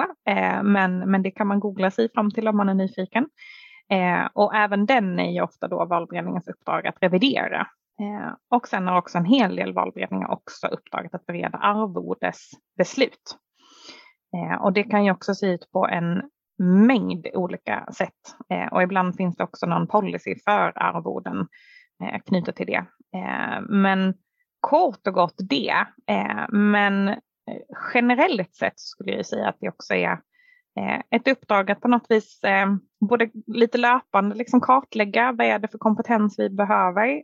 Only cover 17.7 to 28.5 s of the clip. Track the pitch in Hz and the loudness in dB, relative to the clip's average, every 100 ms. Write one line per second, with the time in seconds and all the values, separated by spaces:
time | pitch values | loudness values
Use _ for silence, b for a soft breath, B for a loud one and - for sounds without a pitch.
17.7 | 104 - - 190 - - - - 185 - | -6 -6 -6 -6 -8 -20 -18 -8 -6 -2
18.7 | 180 180 190 185 180 180 - 180 - 170 | 0 2 2 0 0 -2 -2 -6 -6 -2
19.7 | 170 165 214 185 170 - - - 208 175 | -2 0 0 0 -4 -8 -6 -2 0 0
20.7 | - - 170 170 - 185 190 175 b b | 0 -2 -2 -6 -8 -6 -6 -6 b b
21.7 | b b - - - - 185 165 - - | b b -12 -10 -8 -2 -2 -2 -6 -4
22.7 | - 180 _ _ 185 - 65 - - - | -4 -4 _ _ -12 -8 -6 -4 -6 -2
23.7 | 202 196 190 190 185 _ _ _ _ - | 2 2 2 0 -2 _ _ _ _ 0
24.7 | 311 339 202 202 185 175 - 190 277 - | 2 2 -2 -4 0 0 -2 -4 -2 0
25.7 | 156 202 - - 208 - - - 208 208 | -2 -2 -6 -4 -2 -2 -6 -2 2 2
26.7 | 208 202 196 196 - - _ - - - | 4 2 2 0 -4 -8 _ -14 -14 -14
27.7 | - - 247 240 247 359 240 170 | -14 -4 2 4 4 2 0 -6